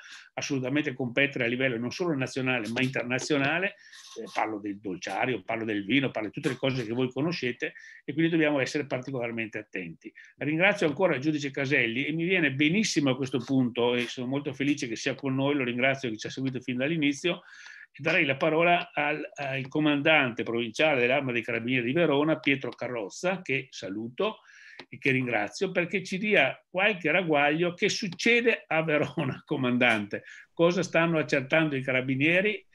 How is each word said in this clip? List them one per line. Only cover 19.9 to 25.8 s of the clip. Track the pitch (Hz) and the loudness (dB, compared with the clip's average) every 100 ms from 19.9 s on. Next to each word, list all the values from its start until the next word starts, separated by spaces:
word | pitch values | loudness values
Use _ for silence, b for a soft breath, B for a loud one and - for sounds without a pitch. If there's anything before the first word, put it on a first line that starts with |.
| 143 151 151 127 113 | 4 6 6 4 0
provinciale | 110 117 117 110 156 139 | -2 -2 -2 2 2 4
dell'Arma | 120 139 135 | 4 2 0
dei | 120 | -2
Carabinieri | 107 113 117 131 120 | -2 -4 0 0 0
di | |
Verona, | 151 160 143 156 147 | 2 4 4 2 2
Pietro | 143 139 123 | 0 0 -2
Carrozza, | - 120 120 95 - 180 185 | -8 -6 -6 -8 -4 -4 -4
che | 185 135 131 | -4 -4 -6
saluto | - 95 104 117 135 208 226 B B B B B | -12 -10 -8 -6 -2 -4 -4 B B B B B
e | 120 | -4
che | 143 | 0
ringrazio, | 131 127 110 104 - 185 | 0 2 0 -2 -2 -2
perché | 180 | 0